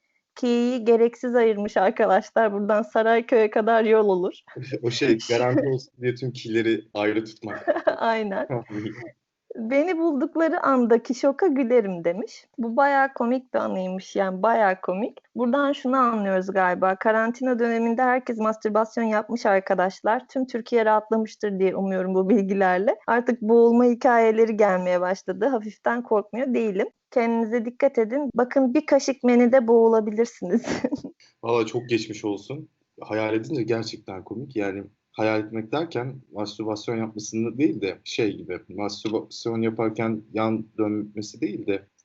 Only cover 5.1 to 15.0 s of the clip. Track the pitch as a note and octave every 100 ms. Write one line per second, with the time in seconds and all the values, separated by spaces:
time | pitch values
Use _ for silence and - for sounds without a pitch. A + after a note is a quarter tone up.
5.1 | A2+ - A#2+ B2 C3 C#3 C3 - _ B2
6.1 | B2 B2+ A#2 A2+ A2 A2+ A2 - G#2 G#2
7.1 | G#2+ A2 - G#2 G2 - F4 - - A#3
8.1 | A3+ G#3+ G3 - A#2+ - G#2 G#2+ - E4
9.1 | - _ _ _ - A3 C#4 E4 E4 E4
10.1 | C#4+ D4 D#4 E4 F4 - C4+ A#3 A#3 -
11.1 | A#3+ C#4+ C#4 G4 C4+ A#3+ B3 G3 F3+ E3+
12.1 | F3+ G#4+ - _ - A#3 A#3 C#4 C#4 C4+
13.1 | C4+ A#3 B3+ B3+ - A3 G3 F#3 F#3 -
14.1 | G3 F#3+ F#3 G#3 A#3 G#3 F#3 - F#3